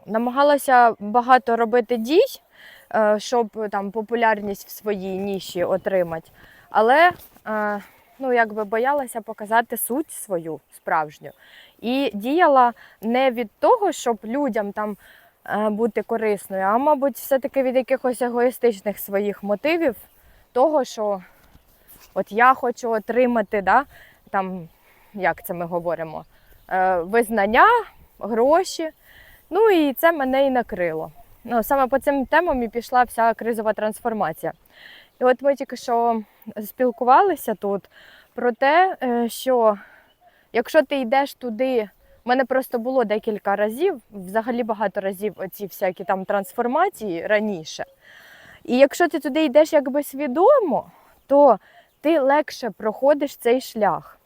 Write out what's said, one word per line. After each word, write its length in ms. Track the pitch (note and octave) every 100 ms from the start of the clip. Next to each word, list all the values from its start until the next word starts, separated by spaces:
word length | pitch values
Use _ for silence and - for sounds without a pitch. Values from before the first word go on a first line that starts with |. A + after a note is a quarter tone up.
| -
намагалася 880 | A3 A#3+ B3+ C#4+ C#4+ - B3 A#3+ -
багато 580 | G#3 A#3+ A#3+ B3+ B3 A#3
робити 400 | A#3 B3 A3 B3
дій, 280 | A3+ E4+ C5 - _ _ - - -
е, 220 | - G#3+ G#3+
щоб 500 | - A#3+ A3 A3 G#3
там 200 | G3+ G3
популярність 760 | A3+ G#3 A#3+ A3+ G#3+ G3+ G3 -
в 40 |
своїй 480 | - G#3+ G3 F#3+ F#3
ніші 460 | G3+ F#3+ - F3+
отримати. 680 | F3 F#3 - F#3+ E3+ E3 - _ - - _
Але, 400 | G3 A3 C#4+ F4 F4 - _ -
е, 360 | G#3+ G#3 G#3 - _ _ -
ну, 140 | C4
якби 320 | A#3+ A3+ G#3+
боялася 560 | G3+ A3+ B3+ D4 B3+ A#3
показати 560 | G#3+ G#3+ G#3 A3+ A#3+ A3+
суть 340 | - C4 -
свою 500 | - - F3 E3 D3+ _ -
справжню. 540 | - E3+ D3+ - D3 - _ - - _
І 300 | A3 C4+ C#4
діяла 580 | G#3 A3+ D#4+ E4 C4 A#3+ - - _
не 280 | G#3+ B3 C4
від 200 | A#3 A3 _
того, 340 | D#4+ A#4+ G4
щоб 260 | C#4 B3 A3
людям 480 | A3 C4+ C#4 G#3+ G3+
там, 240 | G#3+ G#3+ G3 - - _ _ -
е, 240 | G3+ A3
бути 320 | G#3 A#3 A3
корисною, 600 | G#3 A3+ G#3+ G3+ - F#3+
а, 160 | F#3+ A3+
мабуть, 380 | D4 D4 C#4 -
все-таки 460 | - C4+ C4 C4+
від 140 | C4 B3+
якихось 460 | A#3+ C4 B3+ A#3+
егоїстичних 760 | A#3+ A#3+ B3 A#3+ A#3+ G3 G#3 G3
своїх 440 | - G3 G#3 F#3+
мотивів, 540 | G3+ G3+ D4 E4 D#4 G#3 - _ _ _ _ B3
того, 280 | D#4 D4+
що 380 | B3 - G#3 G3 F3 _ _ _ _ _ _ - -
от 180 | F#3+ -
я 220 | G3+ B3+
хочу 360 | C4 B3 - A#3
отримати, 720 | A3+ - A#3 B3+ A#3+ G3+ G#3
да, 220 | F#3 A3+ C#4+ - - _ _
там, 380 | G3+ F#3+ F#3 D#3+ _ _ _ _
як 300 | G#3 F3+ E3
це 100 | -
ми 100 | F3 E3+
говоримо, 580 | F3 E3+ D#3+ D#3+ D#3 - _ _ - -
е, 280 | F#3 F#3 F3+
визнання, 720 | E3+ A3+ A3+ A3+ G3+ B3 G4+ A#4+ G4+ - - -
гроші. 720 | G3 A3 C4 E4 F#4 - D#4+ - _ - - - -
Ну 200 | F4 A4+
і 220 | F4 C#4+
це 200 | B3 E4
мене 340 | E4 C4 C4 C#4
і 40 |
накрило. 640 | B3+ A3 F#3 F3 D#3 D#3+ - - -
Ну, 180 | A3+ A#3+
саме 240 | G#3+ C#4 B3+
по 120 | C4+
цим 280 | - C#4 A#3+
темам 360 | D4+ F4 C4
і 60 | A#3
пішла 340 | A#3 - B3+
вся 320 | A#3+ - A3+
кризова 380 | A3 A3 A3+ A3
трансформація. 800 | G#3+ G#3+ G#3 A#3+ A3 E3 D#3+ D#3+ - _ _ - - _ -
І 40 |
от 180 | B3+ B3
ми 120 | C#4
тільки 220 | C#4 C4 B3
що 460 | - A#3 A#3 A3+ G#3 _ A3 G#3
спілкувалися 880 | G#3 - B3+ - B3 C#4+ G4 D#4 -
тут 360 | G#3+ G3+ G3 - - - - _
про 180 | - A#3+
те, 440 | A3+ C4+ D#4+ F#4+ E4+
е, 260 | B3+ A#3+ A#3
що 500 | - B3+ B3 A3 G3+ - _ _ _ _ _ _
якщо 300 | A3 B3 D#4+
ти 180 | C#4 C#4
йдеш 340 | A#3 C4+ C#4
туди, 540 | - B3 G#3+ C4 B3 G3+ _ _ _
в 40 | A#3
мене 160 | B3+
просто 340 | B3+ C4+ B3+ A#3+
було 260 | A#3 C4
декілька 520 | G#3+ G#3+ A3+ G#3 G3+ G3
разів, 440 | G#3 A#3+ F#4+ C4+ -
взагалі 520 | G3+ F3+ G#3+ A3+ C#4
багато 380 | A#3 G#3 G3+ G3+
разів 340 | G3 F#3+ G#3 -
оці 300 | F3+ - G3+
всякі 380 | - F#3 F3+
там 200 | G3 F#3+
трансформації 1000 | F#3+ G3+ G3 - A#3+ C#4+ F#4+ - G#3+ E3 F3+
раніше. 580 | G#3 G#3+ F3+ D#3 - - _ - - - - - - -
І 120 | B3
якщо 300 | C#4 - E4+
ти 120 | E4
туди 240 | D4+ C#4+
йдеш 280 | D#4 C#4+ D#4
якби 300 | D4+ C4 C#4
свідомо, 880 | C#4 C4+ D4 C4 G4+ D5 F#4 G#3 - - _ _ -
то 320 | C#4+ C#4+ G3+ _ _ _ _
ти 200 | D4 E4
легше 500 | C4 D4 D4+ - A#3
проходиш 680 | - G#3+ G#3+ C#4 D4 C#4 -
цей 240 | A#3+ B3+
шлях. 580 | - A3+ G3 D3+ - -